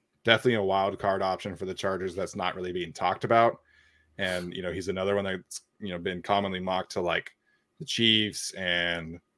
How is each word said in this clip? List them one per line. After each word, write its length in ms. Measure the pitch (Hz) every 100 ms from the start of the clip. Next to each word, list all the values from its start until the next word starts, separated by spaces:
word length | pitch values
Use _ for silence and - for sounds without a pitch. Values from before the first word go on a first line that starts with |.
| _ _
definitely 300 | - 113 127
a 80 | 113
wild 360 | 98 95 98 98
card 240 | 101 95
option 340 | 95 92 104 90
for 100 | 95
the 80 |
Chargers 400 | 90 98 95 92
that's 220 | 87 90 101
not 180 | 92 95
really 160 | 92
being 200 | 90 85
talked 320 | - 90 -
about. 340 | 107 113 117 - _ _ _ _ _ -
And, 380 | 95 90 87
you 80 | 87
know, 80 | 90
he's 140 | 87 90
another 280 | 92 98 101
one 80 |
that's, 380 | 98 92 - - _ -
you 80 | 104
know, 100 | 87
been 240 | 90 90
commonly 380 | - 101 98 92
mocked 320 | 92 92 92
to, 80 | -
like, 320 | 87 85 - _ _ _ _ -
the 40 |
Chiefs 680 | - - 113 110 104 87 -
and 640 | - 92 87 87 85 80 85 _